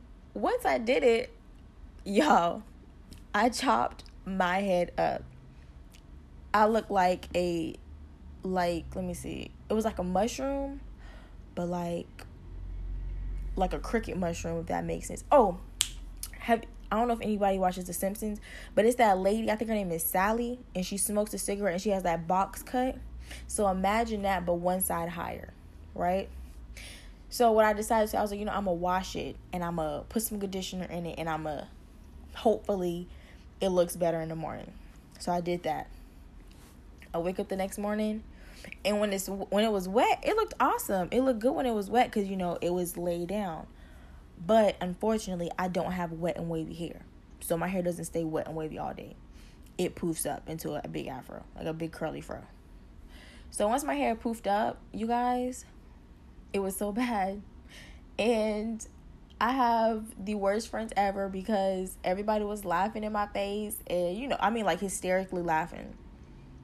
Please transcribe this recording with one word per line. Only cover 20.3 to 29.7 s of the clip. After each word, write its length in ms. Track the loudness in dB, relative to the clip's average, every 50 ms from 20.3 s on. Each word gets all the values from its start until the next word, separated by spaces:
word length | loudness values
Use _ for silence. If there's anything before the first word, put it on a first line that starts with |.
| 2 0 0 -2 -4 -8 -10 -6 -4
and 100 | -4 -4
she 120 | -2 -2
smokes 360 | -2 -2 0 2 0 0 0 -2
a 40 |
cigarette 360 | -4 -4 -4 -2 0 0 0 0
and 80 | 0
she 100 | 0 0
has 120 | 0 2 2
that 240 | 0 0 0 0
box 360 | 0 2 2 2 0 -4 -10 -8
cut. 340 | -4 -2 0 0 0 -2 -6 -10 -12 -14 -14 -14 -14 -14 -14 -10
So 200 | -6 -2 2 2
imagine 560 | 2 2 2 2 2 2 2 2 0 -2 -2 0
that, 220 | 0 0 0 2
but 100 | 0 0
one 260 | 2 2 2 2 2
side 260 | 0 -2 -2 -2 -2
higher, 460 | -2 -4 -4 -6 -6 -6 -8 -10 -14 -16 -18 -20 -18 -18 -18 -18 -12 -6
right? 320 | -2 0 2 2 0 -2 -4 -10 -14 -14 -14 -14 -16 -16 -14 -14 -16 -14 -16 -16 -16 -18 -18 -18 -18 -16 -8
So 240 | 2 6 6 8 8
what 100 | 8 8
I 80 | 6
decided 380 | 4 2 0 2 4 4 4 2
to, 80 | 2
I 40 | 0
was 100 | 0 0
like, 80 | -2 -4
you 40 | -4
know, 60 | -4
I'ma 220 | -2 -2 0 0 0
wash 420 | 0 0 0 0 0 0 -2 -6
it 220 | -6 -6 -6 -8 -10 -12 -8 -6
and 100 | -4 -4
I'ma 380 | -2